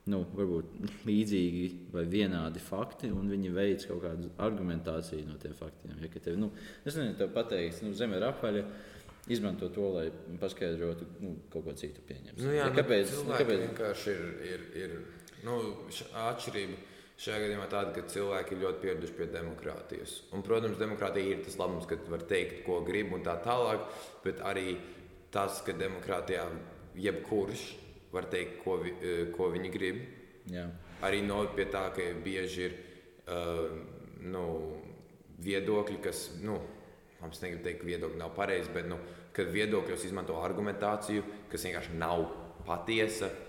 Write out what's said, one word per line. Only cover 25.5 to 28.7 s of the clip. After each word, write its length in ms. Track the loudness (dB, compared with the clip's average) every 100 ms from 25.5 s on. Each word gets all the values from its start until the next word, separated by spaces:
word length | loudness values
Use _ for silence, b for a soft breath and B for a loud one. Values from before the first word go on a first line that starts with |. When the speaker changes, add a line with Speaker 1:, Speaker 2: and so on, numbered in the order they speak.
| 0
Speaker 2:
ka 80 | -2
demokrātijā 720 | 0 0 0 0 0 2 0 0 -4 -8 -14 -12
jebkurš 720 | 0 2 2 2 2 4 -2 -6 -10 -14 -18 -4
var 180 | -4 0
teikt, 300 | 0 0 -2
ko 140 | 0